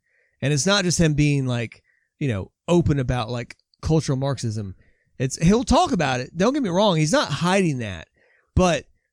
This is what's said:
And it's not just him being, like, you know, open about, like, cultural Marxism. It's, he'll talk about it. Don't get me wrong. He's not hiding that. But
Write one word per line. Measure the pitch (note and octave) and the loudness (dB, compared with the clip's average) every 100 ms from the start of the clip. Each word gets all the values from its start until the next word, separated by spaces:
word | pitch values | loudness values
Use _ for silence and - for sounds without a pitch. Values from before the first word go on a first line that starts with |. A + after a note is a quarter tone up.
| _ _ _ _ | _ _ _ _
And | B2+ | -2
it's | D3 F#3 | 0 0
not | G3+ | 0
just | F3+ - | 0 2
him | E3 | 2
being, | D3 D3 C#3+ C3 | 2 2 0 -2
like, | A#2+ A#2 - _ _ _ - | -4 -6 -12 _ _ _ -8
you | C#3+ | -4
know, | G2+ - _ - | -4 -8 _ 0
open | F3 E3 C#3+ | 2 2 0
about, | B2 B2+ A2+ | -2 -4 -4
like, | A#2+ A#2+ - _ _ | -8 -10 -16 _ _
cultural | - D#3+ D3+ C3 | 0 0 0 -2
Marxism. | C#3 C3 A#2+ G#2+ G2 - _ _ _ - | -4 -4 -6 -6 -8 -14 _ _ _ -6
It's, | C3 - | -6 0
he'll | E3 G#3+ | 2 4
talk | C4+ C4+ F4 | 4 2 2
about | A#3 C#3+ B2+ | 0 -2 -4
it. | B2+ E3 | -6 -2
Don't | G3 | 0
get | D4 | 0
me | A#3 | 0
wrong. | E3+ G#3+ D#3+ | 2 2 2
He's | D#3 | 2
not | B3+ C4 | 2 0
hiding | C#3+ E3+ G3 F3+ C3 | -2 0 2 0 -2
that. | A2 F2 - _ _ _ _ - | -6 -10 -16 _ _ _ _ 0
But | F3+ D3+ - _ _ | 2 0 -6 _ _